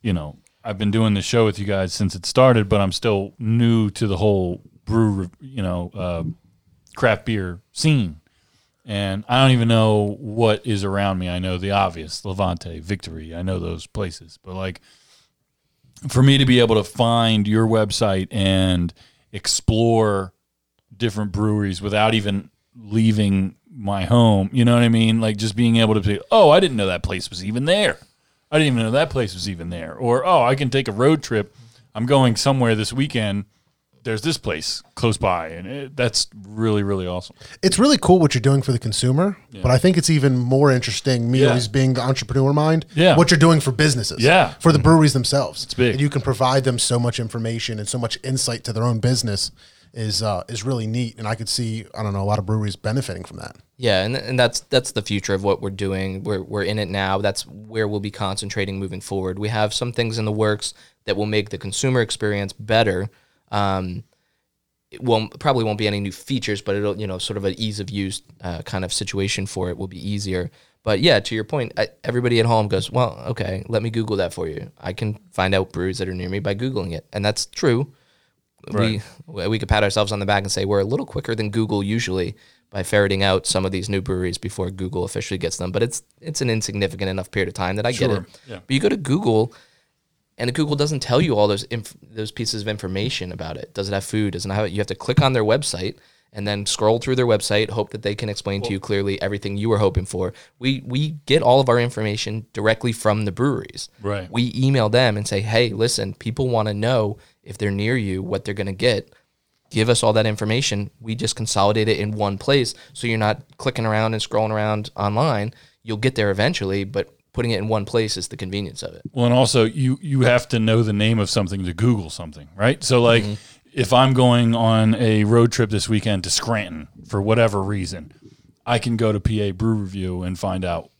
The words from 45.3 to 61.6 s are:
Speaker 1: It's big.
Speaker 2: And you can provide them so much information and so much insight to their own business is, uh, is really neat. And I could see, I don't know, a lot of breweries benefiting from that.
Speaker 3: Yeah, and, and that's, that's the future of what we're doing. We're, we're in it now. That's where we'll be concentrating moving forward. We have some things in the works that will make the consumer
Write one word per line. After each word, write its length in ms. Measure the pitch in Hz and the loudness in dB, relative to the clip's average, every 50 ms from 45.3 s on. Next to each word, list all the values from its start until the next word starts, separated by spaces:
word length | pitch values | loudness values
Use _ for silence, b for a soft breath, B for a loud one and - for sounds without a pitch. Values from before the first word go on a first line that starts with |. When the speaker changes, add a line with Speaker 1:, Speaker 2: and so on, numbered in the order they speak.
| - 139 143 - - - - | 0 0 0 -2 -6 -10 -12
Speaker 1:
It's 100 | - - | -10 -2
big. 200 | - 127 120 104 | 0 2 2 2
Speaker 2:
And 60 | 131 | 2
you 80 | 143 147 | 0 0
can 120 | 143 139 | 0 -2
provide 420 | 117 139 127 - 135 127 131 139 123 | -2 -2 0 2 2 2 2 2 2
them 120 | 131 123 117 | 2 0 0
so 180 | - - 123 120 | 0 0 0 2
much 200 | 120 120 - - | 0 0 -2 -2
information 600 | 117 107 - 117 113 113 117 117 - - 113 107 | -6 -6 -6 -6 -4 -4 -4 -4 -6 -6 -6 -6
and 100 | 104 - | -6 -6
so 80 | - | -4
much 200 | 123 120 110 - - - | -4 -4 -4 -6 -6 -4
insight 400 | 131 131 131 - - 117 113 - | -4 -4 -2 -2 -4 -4 -6 -6
to 80 | - 107 | -6 -2
their 100 | 110 113 | 0 0
own 160 | 123 120 113 | 0 0 2
business 520 | 107 123 127 120 - 113 101 98 - - - b b b b b b b | 2 2 2 2 0 -2 -2 -4 -4 -6 -10 b b b b b b b
is, 300 | b 120 113 107 101 104 | b -6 -6 -4 -4 -2
uh, 220 | 110 107 101 90 - - | -2 -2 -2 -4 -6 -8
is 140 | 117 107 101 | -10 -8 -4
really 220 | 127 131 120 110 | -4 -4 -2 -4
neat. 280 | 110 110 120 123 117 - | -4 -2 -4 -4 -4 -6
And 80 | - 113 | -8 -6
I 60 | 104 113 | -6 -6
could 120 | 107 113 - | -6 -6 -6
see, 360 | - - 120 113 110 113 104 - - | -4 -4 -4 -4 -6 -8 -10 -12 -10
I 60 | - 110 | -6 -4
don't 80 | 104 98 | -4 -2
know, 80 | 98 | -2
a 40 | 98 | 0
lot 120 | 101 104 | 0 0
of 80 | 107 95 | 0 0
breweries 300 | 95 110 110 107 104 95 | -2 -2 0 0 -2 -6
benefiting 480 | - - 107 113 135 131 - 90 90 90 | -6 -6 -4 -2 -2 -4 -4 -8 -10 -12
from 140 | - - | -14 -14
that. 180 | - - - - - _ _ _ | -14 -14 -16 -16 -20 _ _ _
Speaker 3:
Yeah, 260 | _ 127 113 101 92 95 | _ 0 2 2 2 2
and, 120 | 107 123 | 0 -2
and 220 | - - 113 127 | -4 -4 -2 2
that's, 220 | 127 123 117 - - | 2 2 2 2 -4
that's 320 | - _ - 131 123 - | -6 _ 0 0 0 0
the 100 | - 113 | -6 -6
future 320 | 101 - 104 101 - - 101 | -4 -2 -4 -4 -2 -2 -2
of 80 | 95 98 | 0 2
what 180 | 101 95 - | 0 0 0
we're 80 | - 98 | -2 -8
doing. 500 | 98 95 107 98 98 95 95 95 95 95 101 | -6 -4 -4 -4 -2 -4 -4 -6 -6 -6 -6
We're, 200 | 104 104 92 95 | -4 -4 -4 -6
we're 200 | - 98 104 98 | -6 -4 -4 -2
in 140 | 90 104 107 | -2 -2 -2
it 100 | 104 85 | -4 -4
now. 300 | 92 98 98 95 95 98 | -2 -2 0 0 0 0
That's 280 | 101 101 101 - - | 0 0 -2 -2 -10
where 400 | - 67 101 107 107 110 110 110 | -12 -14 -20 -18 -8 -4 -2 -2
we'll 140 | 104 104 104 | 0 -2 -4
be 100 | 101 104 | -4 -6
concentrating 640 | 98 - 104 95 95 - - 101 - 113 98 98 98 | -6 -6 -6 -4 -4 -6 -8 -6 -4 -4 -4 -4 -4
moving 220 | 95 98 92 85 92 | -6 -6 -6 -8 -10
forward. 380 | - - 98 98 92 92 92 98 | -10 -6 -6 -4 -4 -4 -6 -4
We 80 | 104 | -6
have 260 | 104 117 107 107 104 - | -4 0 0 0 0 0
some 200 | - 123 123 117 | -4 -6 -4 -4
things 240 | - 117 113 110 113 | -2 -4 -2 -2 -4
in 60 | 110 | -2
the 80 | 107 107 | -2 0
works 400 | 107 110 107 107 107 - - b b b b b b _ | 0 0 0 0 -2 -4 -10 b b b b b b _
that 100 | - 101 | -4 -2
will 80 | 98 104 | -2 -2
make 240 | 107 107 107 101 104 | 0 0 -2 -2 -2
the 80 | - | -8
consumer 440 | 92 | -10